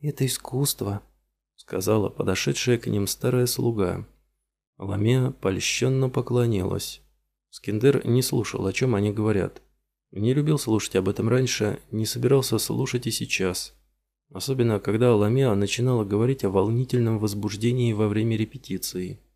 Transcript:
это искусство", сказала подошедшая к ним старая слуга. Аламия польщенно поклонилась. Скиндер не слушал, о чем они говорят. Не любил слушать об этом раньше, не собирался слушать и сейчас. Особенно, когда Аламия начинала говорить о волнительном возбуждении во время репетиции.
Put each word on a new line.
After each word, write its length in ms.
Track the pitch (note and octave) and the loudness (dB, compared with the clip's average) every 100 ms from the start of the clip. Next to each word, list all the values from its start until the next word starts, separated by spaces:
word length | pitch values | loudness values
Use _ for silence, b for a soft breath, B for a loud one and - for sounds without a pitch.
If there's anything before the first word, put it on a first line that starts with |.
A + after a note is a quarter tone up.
это 240 | D3 - | -6 -2
искусство", 800 | C3+ - - B2+ C#3+ - G2+ G2+ - _ _ _ _ _ | -2 -4 -6 -2 -2 -2 -4 -6 -10 _ _ _ _ _
сказала 520 | - - G2 G#2+ G2 | -8 -4 2 2 0
подошедшая 720 | - G2 F#2 - C#3 A#2+ A#2 | -2 -2 -2 -2 -2 0 0
к 80 | A#2+ | 0
ним 200 | G#2 G2 | -2 -2
старая 400 | - B2+ B2+ B2 | -2 0 0 0
слуга. 600 | - A#2 A2 F#2 F#2 G#2 _ _ _ _ _ _ - | 0 -2 0 -2 -4 -10 _ _ _ _ _ _ -12
Аламия 520 | G2 G2+ G#2+ B2+ B2+ | -6 0 2 2 0
польщенно 760 | B2+ F#2+ F#2+ - - B2 C3 C3 | -2 -4 -2 -2 0 0 2 0
поклонилась. 960 | B2+ A#2+ B2 A#2+ G#2 F#2+ F2 - - _ _ _ _ _ | -2 -2 0 2 0 -2 -4 -8 -14 _ _ _ _ _
Скиндер 560 | - - G#2 C3+ C3+ - | -14 -6 2 2 2 2
не 160 | A#2+ | 2
слушал, 420 | B2 B2+ G#2 G#2 F#2+ | 2 -2 -2 -4 -2
о 60 | |
чем 220 | - C3 | 0 0
они 180 | G#2 G#2 | 2 0
говорят. 480 | G#2 G#2+ G2 - - _ _ _ _ _ | 0 0 0 -2 -6 _ _ _ _ _
Не 220 | - A2 | -4 0
любил 240 | C3+ D3 D3+ | 2 2 0
слушать 380 | - G#2+ - F#2+ | 2 0 2 0
об 120 | F#2+ | 0
этом 200 | - A2+ | 0 2
раньше, 520 | B2+ B2+ - G#2+ - - | 2 2 0 -2 -2 -6
не 160 | A2 A2 | -4 -4
собирался 520 | A#2 B2 C#3 B2 A2 | 0 2 2 2 -2
слушать 480 | - A#2+ C3 A#2+ A#2 | -2 -4 -2 -4 -4
и 40 | |
сейчас. 640 | - - - F#2 F#2 - _ _ _ _ _ _ | -4 -4 -2 -2 -4 -8 _ _ _ _ _ _
Особенно, 460 | F#2+ C3+ C3 A#2 G#2 | -10 -4 0 2 2
когда 340 | - A2 B2 | 0 2 4
Аламия 420 | G#2+ G#2 B2+ C3+ | 6 4 4 2
начинала 500 | G2+ G2+ - B2+ B2 | 2 0 0 0 0
говорить 400 | G2+ G#2 A#2+ C3+ | 0 2 2 0
о 60 | D3 | 0
волнительном 680 | G2 G2+ A#2 B2+ B2 A2+ A2 | 2 2 0 0 2 2 2
возбуждении 720 | G#2+ G2+ G2+ G2+ A#2+ B2+ A#2+ | -2 -2 -4 -2 0 2 0
во 140 | G#2 G#2+ | 2 0
время 300 | G#2 A2+ A2+ | 2 0 0
репетиции. 840 | A2 B2+ - F#2 - F#2 F#2 G2+ _ | -2 -6 -10 -8 -6 -6 -8 -10 _